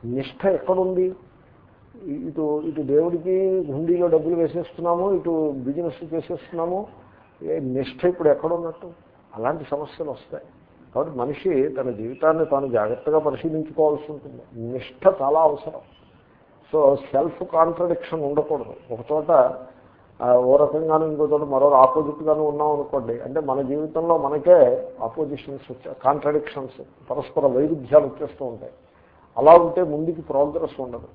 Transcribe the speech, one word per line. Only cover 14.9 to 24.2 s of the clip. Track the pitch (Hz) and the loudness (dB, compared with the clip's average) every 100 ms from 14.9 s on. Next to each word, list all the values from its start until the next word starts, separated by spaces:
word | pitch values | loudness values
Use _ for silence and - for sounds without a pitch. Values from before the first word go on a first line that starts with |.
| - 190 190 | 2 2 2
చాలా | 139 156 | 0 4
అవసరం. | 160 147 - - - _ _ _ _ _ _ _ _ | 2 2 -10 -14 -18 _ _ _ _ _ _ _ _
So, | 156 143 | 4 4
సెల్ఫ్ | 139 - 135 160 - | 4 0 -2 -2 -4
కాంట్రడిక్షన్ | 180 165 165 170 175 170 - 160 | -4 2 2 2 -2 -2 -4 -6
ఉండకూడదు. | 143 147 147 151 113 - - | -2 -2 -2 -4 -6 -16 -12
ఒక | 113 120 | -12 -4
చోట, | 151 151 160 127 - - - - _ _ _ | -4 2 4 4 0 -16 -20 -20 _ _ _
ఆ, | 120 | 2
ఓ | 123 123 139 | 4 6 4
రకంగాను, | 147 151 160 156 | 4 0 0 0
ఇంకో | 160 151 151 | 0 0 0
చోట | 147 | 0
మరో | 147 135 143 | 0 2 6
ఆపోజిట్గాను | 139 127 156 147 147 156 151 151 | 8 6 6 -4 -4 0 0 0
ఉన్నాం | 147 151 | 0 -2
అనుకోండి, | 147 143 143 117 117 | -2 -2 -4 -4 -8
అంటే | - 143 | -6 -6
మన | 147 131 | -2 -4
జీవితంలో | 131 143 156 160 165 | -2 -4 -4 -4 0
మనకే | 165 | 0